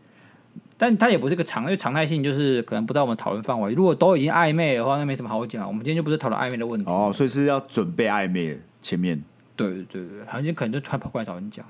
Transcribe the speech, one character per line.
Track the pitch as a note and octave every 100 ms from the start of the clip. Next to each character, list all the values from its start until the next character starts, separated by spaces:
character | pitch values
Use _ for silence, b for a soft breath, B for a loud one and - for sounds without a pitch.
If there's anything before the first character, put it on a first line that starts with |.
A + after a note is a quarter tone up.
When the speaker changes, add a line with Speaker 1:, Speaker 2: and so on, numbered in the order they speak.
| b b b b b - - -
Speaker 1:
但 | A#3+ G#3
他 | A#3
也 | G3
不 | C#3
是 | F3
个 |
常， | E3 - C3+
因 |
为 | G3
常 | -
态 | D3 D#3
性 | D#3+
就 | C#3
是 | C#3 C#3+ B2+
可 | A2+
能 | A2
不 | A2
在 | D3
我 | C3
们 | A2+
讨 | G2+
论 | G2+
范 | G#2+ A#2+
围。 | G#2
如 | C#3
果 | F#3
都 | C#3 F3 E3
已 |
经 | D3
暧 | E3+ D#3+
昧 | D#3 D#3
的 | B2
话， | B2 C#3
那 | C#3+
没 | C3+
什 |
么 | A#2
好 | A2 A#2
讲。 | A#2 G2
我 |
们 | G#2+ B2+
今 |
天 | E3
就 |
不 | D3+
是 | D3+
讨 | C3
论 | A2
暧 | B2+
昧 | A#2+
的 | A#2
问 | A2+
题。 | F#2+
Speaker 2:
哦， | F#2 G#2
所 | G2
以 | C3+
是 | C3+ C#3+
要 | C#3
准 | - A#2 F2+
备 | E2+ A2
暧 | G#2 F#2+
昧， | F2+ E2 C#2 - _
前 | - F2
面。 | F2+ D#2 D2+ _ _ -
Speaker 1:
对， | G2+ F#2
对， | F2
对， | G2 F2
对， | G#2 A2+
他 | B2
就 | D3+
可 | E3 A#2+
能 |
就 | C3+
突 | -
然 | C3+
跑 | -
过 | B2
来 | G#2
找 | F2+
你 | G#2
讲， | -